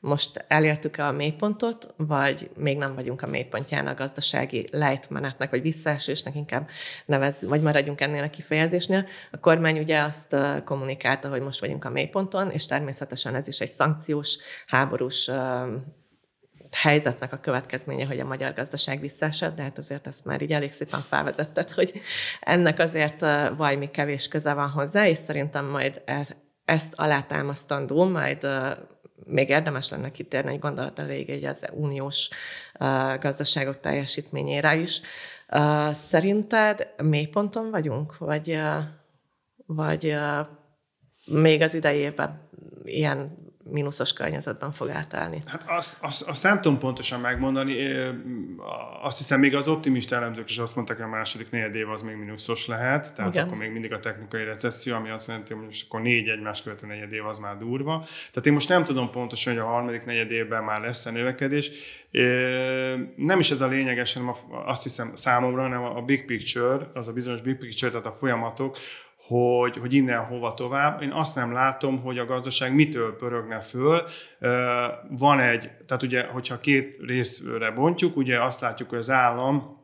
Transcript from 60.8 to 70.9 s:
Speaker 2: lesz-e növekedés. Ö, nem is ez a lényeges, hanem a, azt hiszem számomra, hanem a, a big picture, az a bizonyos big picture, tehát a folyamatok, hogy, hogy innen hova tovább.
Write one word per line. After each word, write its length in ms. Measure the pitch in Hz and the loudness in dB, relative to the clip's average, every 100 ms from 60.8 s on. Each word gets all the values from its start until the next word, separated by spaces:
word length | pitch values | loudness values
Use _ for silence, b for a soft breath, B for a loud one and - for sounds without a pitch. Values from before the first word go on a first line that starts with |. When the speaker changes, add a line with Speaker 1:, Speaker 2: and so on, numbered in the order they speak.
Speaker 2:
lesz-e 300 | 113 120 120 | 0 0 0
növekedés. 600 | 117 123 127 139 143 139 B B B B | 0 -2 0 0 0 -2 B B B B
Ö, 840 | - 123 127 127 127 131 131 131 127 - - | 4 4 4 2 0 0 -2 -2 -4 -6 -2
nem 220 | 143 185 | 2 4
is 120 | 160 | 4
ez 100 | 139 | 4
a 60 | 131 | 2
lényeges, 460 | 135 135 123 120 | 2 2 0 0
hanem 140 | 131 123 | -2 -4
a, 80 | 120 - 120 - | -6 -10 -10 -4
azt 160 | 123 | -2
hiszem 280 | 131 - 113 | -2 -4 -6
számomra, 480 | - - 123 127 127 | -2 2 4 4 0
hanem 200 | 131 123 | -2 -2
a, 140 | 123 120 | -4 -6
a 60 | |
big 220 | 120 139 | 0 0
picture, 640 | - 117 - 123 120 135 - | 0 -6 -4 0 2 0 -2
az 140 | 127 117 | -10 -6
a 40 | |
bizonyos 280 | 117 123 117 | -6 -4 -4
big 180 | 120 131 | -2 -4
picture, 320 | 123 107 127 | -4 -2 -2
tehát 160 | 117 110 | -2 -6
a 60 | |
folyamatok, 640 | 101 135 117 117 113 135 131 B B B _ - | -2 0 0 -2 -4 -6 -6 B B B _ 0
hogy, 500 | 120 123 123 123 120 | 4 4 4 2 0
hogy 180 | 123 | 2
innen 300 | 139 131 117 | 4 4 2
hova 300 | 107 123 117 | -2 -4 -4
tovább. 480 | 113 123 135 147 | -4 -2 4 2